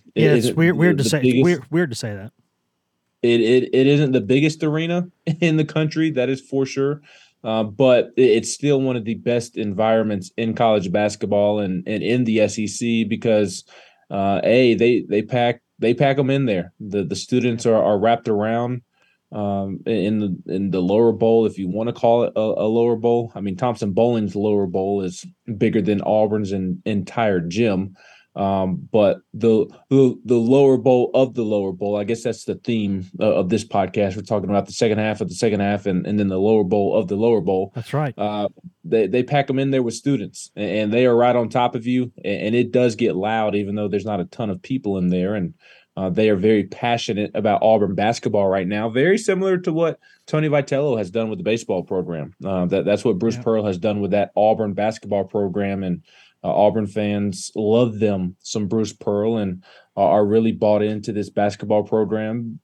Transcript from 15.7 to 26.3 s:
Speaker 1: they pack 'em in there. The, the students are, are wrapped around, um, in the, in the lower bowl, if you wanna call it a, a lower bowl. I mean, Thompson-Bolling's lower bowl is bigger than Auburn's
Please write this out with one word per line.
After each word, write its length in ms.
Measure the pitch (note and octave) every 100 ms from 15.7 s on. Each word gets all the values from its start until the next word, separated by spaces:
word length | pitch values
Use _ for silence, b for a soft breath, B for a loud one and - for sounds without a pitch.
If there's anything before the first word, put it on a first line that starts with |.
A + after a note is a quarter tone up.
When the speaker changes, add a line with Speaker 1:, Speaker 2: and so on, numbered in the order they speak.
| -
Speaker 1:
they 140 | A2+
pack 260 | B2+ C#3 C3+
'em 100 | C3
in 160 | C#3 B2+
there. 280 | F#2 E2+ -
The, 240 | G#2 G2+
the 120 | E2+ F#2+
students 500 | - B2 A#2+ A#2 A#2+
are, 160 | A2
are 160 | F#2+ G#2
wrapped 300 | A2+ A#2 A2+
around, 540 | G#2 G#2+ A#2 A#2+ B2 - _ _ _ _
um, 500 | G#2+ G2+ G2 G2 F#2+ -
in 340 | A2 G2+ A2
the, 340 | G2+ F2 -
in 180 | F#2+ G2
the 100 | F#2
lower 300 | F2+ G#2 A#2
bowl, 340 | G#2 A2+ A2+ G#2+
if 120 | F#2+
you 100 | F#2
wanna 260 | G2+ A#2
call 300 | A#2 A#2 A#2+
it 100 | A#2 A2
a, 40 |
a 280 | A2 - A2
lower 280 | A#2 A#2 A2
bowl. 360 | A#2 A#2+ A2+ G2
I 60 |
mean, 160 | G2+ F2+
Thompson-Bolling's 800 | B2 A2+ G#2 F#2+ A#2+ A2+ G2+ G2+
lower 320 | G#2+ G#2 F#2+
bowl 340 | F#2+ F#2+ G2+
is 240 | F#2 F2+ - - - G#2
bigger 240 | A2+ A2
than 200 | F#2+ G2+
Auburn's 520 | - G#2+ G#2+